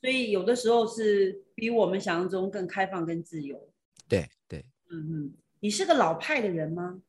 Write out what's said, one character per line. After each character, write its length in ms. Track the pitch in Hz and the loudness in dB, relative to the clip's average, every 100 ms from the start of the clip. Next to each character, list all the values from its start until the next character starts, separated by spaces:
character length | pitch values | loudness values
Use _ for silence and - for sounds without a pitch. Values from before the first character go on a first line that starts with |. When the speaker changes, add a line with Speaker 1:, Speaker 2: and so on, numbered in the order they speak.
Speaker 1:
所 80 | 254 | 0
以， 40 | |
所 80 | 262 | 0
以 100 | 233 | 2
有 120 | 202 | 0
的 120 | 180 240 | 2 2
时 140 | 220 | 4
候 180 | 233 226 | 4 2
是 560 | 226 214 202 190 190 - - | 0 2 4 2 0 -14 -6
比 140 | 226 | 0
我 180 | 233 185 | 2 2
们 120 | 185 | 2
想 200 | 202 170 | 0 0
象 100 | 185 | 0
中 200 | 185 190 | -2 -2
更 180 | 185 180 | -4 -6
开 180 | - 190 | -2 -2
放、 200 | 190 165 | -2 -4
更 180 | 165 | -4
自 180 | 160 165 | -6 -10
由。 180 | 143 - - _ _ _ - | -10 -12 -16 _ _ _ 0
Speaker 2:
对， 220 | 104 73 _ _ | 0 0 _ _
对。 160 | 76 - _ _ | -14 -14 _ _
Speaker 1:
嗯， 340 | 240 156 330 285 | -10 -6 -6 -8
嗯。 80 | - _ _ | -12 _ _
你 80 | 208 | -4
是 160 | 208 | -2
个 120 | 359 311 | 2 4
老 180 | 175 | 4
派 260 | 165 - 302 | 2 -2 0
的 80 | 208 | 0
人 240 | 170 156 | -2 -4
吗？ 300 | 170 175 185 | -4 -6 -10